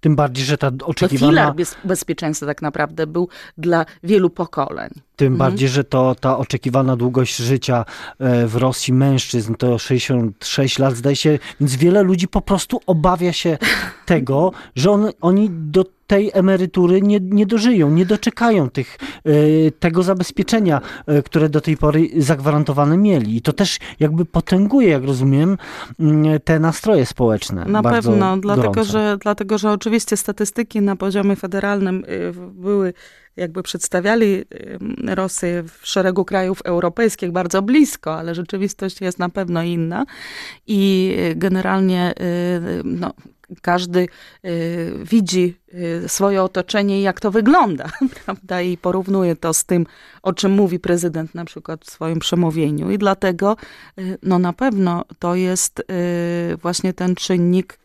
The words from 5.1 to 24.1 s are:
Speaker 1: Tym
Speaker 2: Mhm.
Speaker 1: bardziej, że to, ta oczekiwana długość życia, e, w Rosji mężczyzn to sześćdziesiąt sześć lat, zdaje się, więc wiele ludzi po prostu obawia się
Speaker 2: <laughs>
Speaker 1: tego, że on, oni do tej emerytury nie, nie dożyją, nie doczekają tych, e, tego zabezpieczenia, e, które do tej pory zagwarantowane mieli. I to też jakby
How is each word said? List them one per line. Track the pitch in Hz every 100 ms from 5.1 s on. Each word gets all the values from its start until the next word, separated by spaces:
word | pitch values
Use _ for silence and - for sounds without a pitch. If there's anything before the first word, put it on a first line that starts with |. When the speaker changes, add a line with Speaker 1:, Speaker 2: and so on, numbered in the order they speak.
| -
Speaker 1:
Tym | 139
Speaker 2:
Mhm. | 127 135
Speaker 1:
bardziej, | - 135
że | 135
to, | 131 135 131 127
ta | 131 127
oczekiwana | 131 - 139 127 131 127
długość | 123 127 123 -
życia, | 120 135 - 123 110 - - -
e, | 131 120 117
w | 113
Rosji | 127 120 -
mężczyzn | 127 139 131 - 120 107
to | 113 127 120
sześćdziesiąt | - 127 - 127 117 101
sześć | - - 135 -
lat, | 135 120
zdaje | 127 139
się, | 156 147 - -
więc | 143 127
wiele | 170 196
ludzi | 185 185 180
po | 202
prostu | - 196 - - -
obawia | 175 170 180 180
się | 160 175 156 147 -
Speaker 2:
<laughs> | - - -
Speaker 1:
tego, | 139 127 135 180 - - -
że | 160
on, | 202 214 -
oni | 175 196 214
do | 165 151 170 185 _ _
tej | 202 208
emerytury | 196 190 190 185 - 175 185
nie, | 202 208
nie | 185 202 208
dożyją, | 226 220 226 147
nie | 160 185
doczekają | 208 - - 233 214 131
tych, | - 127 - 269 -
e, | 156 151 151 156 156
tego | 151 175 165
zabezpieczenia, | 180 185 180 - 190 226 190 143 - - -
e, | 147
które | 139 160 151
do | 147
tej | 151 156
pory | 151 151 165 160
zagwarantowane | 135 151 139 151 151 143 143 170
mieli. | 208 170 104 117
I |
to | 135
też | 147 196 - - -
jakby | 151